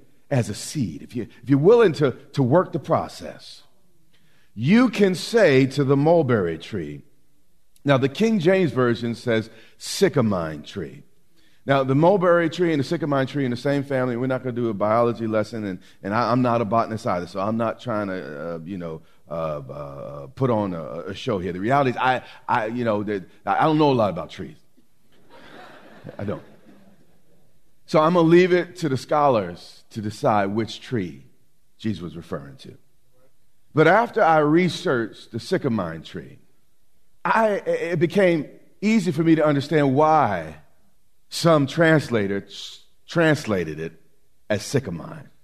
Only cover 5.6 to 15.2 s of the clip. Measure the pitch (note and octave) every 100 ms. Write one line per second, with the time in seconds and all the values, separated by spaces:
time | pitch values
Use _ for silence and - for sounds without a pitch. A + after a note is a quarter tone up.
5.6 | C3+ C#3 C3+ C#3 D3+ E3+ C3+ A#2 F2 D#2+
6.6 | - G2+ D2 C#2+ - - - - - -
7.6 | - - C#3+ C3+ C3+ C3+ A3+ G#3+ D#3+ F#3+
8.6 | E3+ B2 B2 A#2 A#2 A2+ B2 A2+ G#2+ -
9.6 | - - - - F#3+ C#3 A2+ F#2 D#2+ D2+
10.6 | - G2+ C#2+ C#2 - - - - - -
11.6 | - C#3 C3+ C3+ E3 G3+ F3+ E3+ E3 E3+
12.6 | F3 D3+ B2+ E3+ D#3 C#3 C3 D3 C3 A#2+
13.6 | C#3+ C#3+ C#3 C3 B2+ A#2 C3 B2+ B2+ A#2
14.6 | A#2+ G2+ G#2+ A2+ A#2+ G#2+